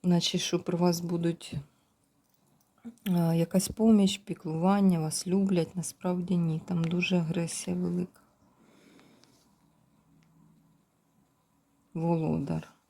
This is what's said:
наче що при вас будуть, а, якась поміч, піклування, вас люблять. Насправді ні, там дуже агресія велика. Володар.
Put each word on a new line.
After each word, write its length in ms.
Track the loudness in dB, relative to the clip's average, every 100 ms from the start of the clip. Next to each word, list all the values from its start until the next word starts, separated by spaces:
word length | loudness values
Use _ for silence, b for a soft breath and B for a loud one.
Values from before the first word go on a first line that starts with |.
наче 360 | 4 2 2 -4
що 220 | -2 -4
при 160 | -2 0
вас 240 | 2 0
будуть, 540 | -4 -2 -2 -4 -8 -12 -12 _ _ _ _ _ _ _ _ _ _ _ -20 -12
а, 300 | -2 2 2
якась 340 | 2 2 0 0
поміч, 500 | 2 6 6 4 0
піклування, 840 | -8 -10 -6 -2 2 4 4 4
вас 260 | 0 -4 -2
люблять. 500 | 0 2 0 0 -4
Насправді 600 | -8 -6 -4 -4 0 0
ні, 240 | 0 -2 -4
там 180 | -2
дуже 320 | -2 -2 0 0
агресія 600 | 0 -2 -4 -6 -6 -4
велика. 440 | -2 -4 -6 _ _ _ _ b b b b b b b b _ _ _ _ _ _ _ _ _ _ _ _ _ _ _ _ _ _ _ _ _ _ _ _ _ _
Володар. 800 | -4 0 0 0 -2 -2 -6 -6 _ _